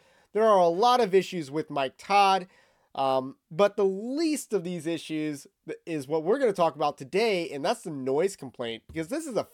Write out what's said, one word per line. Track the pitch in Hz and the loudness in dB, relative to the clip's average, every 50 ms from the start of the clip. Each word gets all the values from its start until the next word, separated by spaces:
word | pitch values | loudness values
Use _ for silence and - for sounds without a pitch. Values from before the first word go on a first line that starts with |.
| _ _ _ _ _ _ | _ _ _ _ _ _
there | - 208 220 | -2 2 4
are | 226 208 190 | 6 6 6
a | 175 170 | 6 4
lot | 170 180 226 240 247 247 | 4 4 4 4 4 4
of | 233 190 180 | 4 4 4
issues | 190 180 - 185 175 151 135 | 2 2 2 -2 -8 -8 -4
with | 139 156 151 - | -4 -6 -6 -4
Mike | 147 143 135 131 - - | -4 -4 -4 -4 -6 -10
Todd, | - - 196 202 196 190 190 190 185 - _ _ _ _ _ _ _ _ - | -4 0 4 4 6 6 4 2 0 -6 _ _ _ _ _ _ _ _ -4
um, | - 139 135 131 131 131 135 135 _ _ _ | -2 0 2 2 0 -2 -4 -8 _ _ _
but | 165 156 202 202 196 | 0 2 2 2 2
the | - 202 | 2 0
least | 190 190 196 220 247 269 294 339 311 302 247 - - 220 | 0 0 -2 -6 -6 -4 -2 -2 -2 -2 -4 -4 -4 -4
of | 190 165 | -4 -4
these | 180 180 170 139 | -4 -8 -6 -4
issues | 165 170 151 - - 160 156 156 151 147 139 - - _ _ _ | -4 -6 -6 -6 -6 -6 -4 -4 -6 -6 -8 -12 -18 _ _ _
th-, | 156 151 - _ 175 | -14 -14 -12 _ -8
is | 165 151 131 135 | -6 -6 -4 -4
what | 156 160 | -4 -2
we're | 156 175 233 285 | 0 0 0 2
gonna | 277 220 - | 2 0 2
talk | - 170 160 147 | 2 0 0 0
about | - 156 147 143 - | 0 -2 -2 -2 -4
today, | 139 127 - 196 233 233 196 175 170 - | -8 -4 -2 0 0 0 0 -2 -2 -4
and | 139 139 143 | -6 -4 -2
that's | 190 240 - | -2 -2 -4
the | - 185 | -6 -10
noise | 151 139 127 131 135 147 180 196 190 | -8 -6 -4 -2 0 0 0 0 -2
complaint, | - - 127 - - 120 113 113 113 - | -8 -14 -14 -10 -8 -8 -8 -8 -10 -14
because | - - 160 160 160 | -12 -10 -10 -8 -6
this | 254 320 320 | -6 -8 -6
is | 294 226 170 | -4 -4 -4
a | 127 - | -4 -6